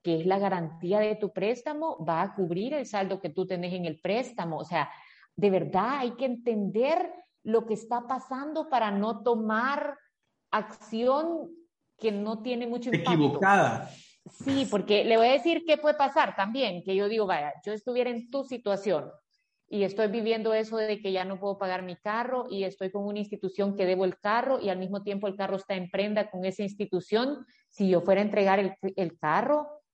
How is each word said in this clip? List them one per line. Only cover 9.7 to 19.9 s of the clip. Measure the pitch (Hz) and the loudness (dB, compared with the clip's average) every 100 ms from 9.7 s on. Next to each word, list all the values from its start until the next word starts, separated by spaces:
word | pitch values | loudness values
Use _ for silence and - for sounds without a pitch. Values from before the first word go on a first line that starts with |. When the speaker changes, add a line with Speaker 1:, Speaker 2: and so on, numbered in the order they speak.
| 285 294 277 _ _ _ _ _ | -2 -4 -8 _ _ _ _ _
Speaker 1:
acción | 214 214 - - 226 247 277 330 330 269 - _ _ _ _ | -4 -4 -14 -8 0 4 4 0 -4 -8 -16 _ _ _ _
que | 220 | -2
no | 202 208 220 | -2 -4 -4
tiene | 247 240 233 | -4 -4 -4
mucho | 240 247 | -4 0
impacto. | 226 190 | 0 4
Speaker 2:
Equivocada. | 170 143 - 190 196 135 113 - - - _ - - | 4 4 4 6 6 6 2 -8 -16 -20 _ -20 -8
Speaker 1:
Sí, | 277 269 220 | 0 0 2
porque | 202 180 208 196 | 0 4 4 6
le | 226 | 6
voy | 233 | 6
a | |
decir | 277 339 330 339 | 6 4 0 2
qué | 302 | 2
puede | 302 | 2
pasar | 294 277 311 233 185 | 2 2 4 2 0
también, | 196 254 233 175 | -2 0 -2 -2
que | 190 190 | -2 0
yo | 202 | 0
digo, | 220 202 | 0 0
vaya, | 165 147 147 | 0 -2 -8
yo | 208 | -8
estuviera | 214 254 247 247 | -6 -4 -2 -2
en | 233 240 | -4 -6
tu | 277 | -6
situación | 269 240 202 196 196 156 139 - _ _ _ _ _ | -6 -6 -2 0 2 0 -2 -16 _ _ _ _ _
y | 208 | -2
estoy | 185 | 0